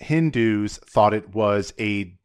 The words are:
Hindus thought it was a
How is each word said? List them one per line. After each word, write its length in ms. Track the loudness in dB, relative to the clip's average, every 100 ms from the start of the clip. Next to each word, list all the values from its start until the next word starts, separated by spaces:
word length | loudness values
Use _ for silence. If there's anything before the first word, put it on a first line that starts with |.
Hindus 800 | -2 0 2 2 0 0 -2 -8
thought 340 | -4 2 2
it 200 | 2 -4
was 380 | -2 0 0 -2 -6
a 400 | -4 -4 -6 -10